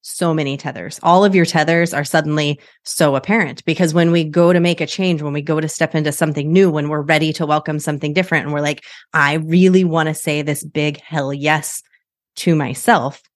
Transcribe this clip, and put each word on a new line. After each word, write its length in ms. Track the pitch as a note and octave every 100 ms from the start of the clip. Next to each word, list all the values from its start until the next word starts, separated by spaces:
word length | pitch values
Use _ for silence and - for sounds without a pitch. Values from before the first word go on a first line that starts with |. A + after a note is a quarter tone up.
so 320 | - - F3 D#3+
many 200 | C#3+ C#3
tethers. 440 | - A2 F2+ -
All 240 | - F3+ G3+
of 80 |
your 120 | F#3+ E3+
tethers 480 | E3 D3+ E3+ E3+
are 100 | -
suddenly 560 | D3+ E3 D3+ D3+ D3 C#3+ _ _
so 320 | - - D#3 C3+
apparent 500 | - A3 D#3+ C3 -
because 280 | D#3+ F3
when 180 | D#3+ E3+
we 120 | E3+
go 300 | D#3 D#3 E3+
to 60 | F3+
make 200 | F3 E3
a 60 | D#3
change, 380 | - F#3 E3
when 100 | D3
we 80 | D3
go 180 | D3 D#3
to 80 | D#3
step 280 | - D#3+ D#3+
into 160 | D3+
something 400 | C#3+ D#3 D3 D3
new, 180 | F3 F#3+
when 200 | D3+ D3
we're 120 | D3+
ready 320 | D3 D#3 D#3
to 120 | D3+ D#3
welcome 340 | D3+ D3+ D3+
something 340 | D3 D3 D3+
different, 320 | D3+ F#3 D#3+ C3+
and 80 |
we're 80 | D3
like, 240 | D3 D3 - - _
"I 220 | E3 C#3+ D#3
really 480 | D#3 E3+ F#3 F#3
want 240 | F3+ D#3+ D#3
to 60 |
say 300 | D#3 - D3
this 200 | D3 C#3+
big 380 | D3+ D#3 D3+ D3
hell 320 | - D#3 C3+
yes 480 | C#3+ D3 D#3 - - _ _ _ _ _ -
to 180 | - D#3+
myself." 680 | C#3 - - G#3+ C3 - _